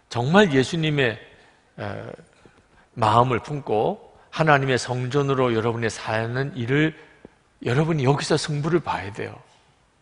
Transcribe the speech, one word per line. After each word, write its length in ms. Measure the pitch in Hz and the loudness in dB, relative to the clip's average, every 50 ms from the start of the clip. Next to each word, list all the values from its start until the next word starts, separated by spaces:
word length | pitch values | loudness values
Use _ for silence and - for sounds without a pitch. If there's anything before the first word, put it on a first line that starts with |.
| _ _ | _ _
정말 420 | - 117 120 143 170 208 220 170 135 | -4 -4 0 4 4 4 6 6 4
예수님의, 640 | 131 123 - 180 165 160 156 147 143 131 117 107 - - - - - _ _ _ _ _ _ _ | 2 2 2 -2 -2 -2 0 0 0 0 0 -2 -6 -12 -20 -20 -20 _ _ _ _ _ _ _
에, 280 | - 107 104 104 107 107 117 - - - _ _ _ - - _ _ _ _ _ _ _ _ _ | -12 -10 -10 -10 -10 -12 -14 -16 -18 -20 _ _ _ -20 -20 _ _ _ _ _ _ _ _ _
마음을 460 | 123 113 107 107 117 127 131 120 101 | 0 2 4 6 4 4 4 2 -2
품고 640 | - - 147 139 - - 110 107 127 165 208 - - - - - _ _ - | -4 -6 -8 -8 -4 -2 0 0 2 0 -2 -4 -10 -20 -20 -20 _ _ -4
하나님의 420 | - 160 156 147 139 135 135 131 | 0 4 4 4 4 4 2 0
성전으로 800 | 117 - - 123 123 127 123 131 143 139 139 135 131 127 123 117 | 0 -2 -4 -4 -4 -4 -2 -2 0 0 0 0 2 2 2 2
여러분이 340 | 110 107 120 113 117 117 107 | 0 0 0 -2 -2 -2 -4
사는 640 | - - - 113 110 110 113 117 120 131 139 143 - | -4 -6 -6 -4 -2 -2 -2 -2 -4 -4 -6 -6 -6
일을 360 | 127 117 117 139 147 156 160 156 - - - _ _ - - _ _ _ _ _ _ - | -6 -4 0 2 2 2 0 -2 -6 -16 -20 _ _ -20 -20 _ _ _ _ _ _ -4
여러분이 400 | 120 120 143 160 160 170 147 123 | 0 0 2 2 0 0 2 2
여기서 320 | 131 147 - - - 170 | 2 2 2 0 0 0
승부를 460 | 143 - - 147 147 143 165 175 165 | 0 0 -2 -4 -4 0 0 0 0
봐야 320 | - - - - 92 101 104 | 0 -4 -6 -6 -8 -10 -10
돼요. 200 | 110 110 104 107 - - _ _ _ _ _ _ _ _ _ _ _ | -10 -10 -10 -12 -16 -20 _ _ _ _ _ _ _ _ _ _ _